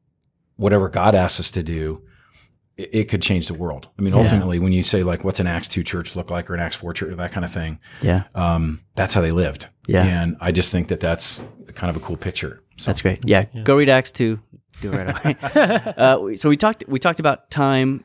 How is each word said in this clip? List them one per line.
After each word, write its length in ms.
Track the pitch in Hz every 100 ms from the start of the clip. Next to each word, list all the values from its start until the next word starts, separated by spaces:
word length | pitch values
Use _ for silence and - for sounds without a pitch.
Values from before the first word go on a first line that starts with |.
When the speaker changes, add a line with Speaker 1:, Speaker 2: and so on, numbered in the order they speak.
| _ _ _ _ _ -
Speaker 1:
whatever 320 | 101 101 95
God 280 | - 98 98
asks 240 | 90 -
us 120 | -
to 120 | 95
do, 380 | 80 80 78 78 - _ _ _ _ _ _ -
it, 120 | 92
it 100 | 110 104
could 160 | 98
change 260 | - 92 82
the 60 |
world. 340 | 82 85 69 - -
I 40 |
mean, 120 | 98
Speaker 2:
Yeah. 80 | 120
Speaker 1:
ultimately, 380 | 113 107 92 87
when 120 | 92
you 120 | 92
say, 200 | 87 98
like, 200 | 90 85
"What's 160 | 95 92
an 80 | 90
Acts 200 | 85 -
two 160 | 92
church 320 | 82 87 82 90
look 140 | 87
like 200 | 87 85
or 40 |
an 60 | 87
Acts 160 | 85 -
four 180 | 87
church," 220 | 85 85 87
that 140 | 87
kind 120 | 98
of 80 | 85
thing, 280 | 95 80 78 - -
Speaker 2:
Yeah. 220 | 78 90 - 95
Speaker 1:
um, 460 | 85 82 80 78 _ -
that's 180 | 95
how 80 | 101
they 100 | 82
lived. 360 | 85 78 - - _ -
Speaker 2:
Yeah. 160 | 92
Speaker 1:
And 340 | 92 87 85 80
I 100 | 90
just 200 | 85 -
think 180 | 90 85
that 100 | 90
that's 420 | 82 85 - - - - -
kind 160 | - 90
of 120 | 80
a 40 | -
cool 120 | 82
picture. 440 | 95 - 69 - _ -
So. 140 | -
Speaker 2:
That's 100 | 92
great. 180 | 92 95 113
Yeah. 200 | 98 104
Speaker 3:
Yeah. 100 | 117
Speaker 2:
Go 120 | 110 139
read 120 | 139
Acts 220 | 131 -
two. 280 | - 113 107 - - _ -
Do 120 | 101
it 40 | 95
right 280 | 92 - 156
away. 680 | 143 139 302 202 226 226
<laughs> 0 | -
Uh, 220 | 131 135
we, 160 | 98 101
so 120 | 151
we 80 | 147
talked, 260 | - - -
we 120 | 131
talked 200 | 180 165
about 280 | 156 131 _
time 540 | 147 139 131 131 135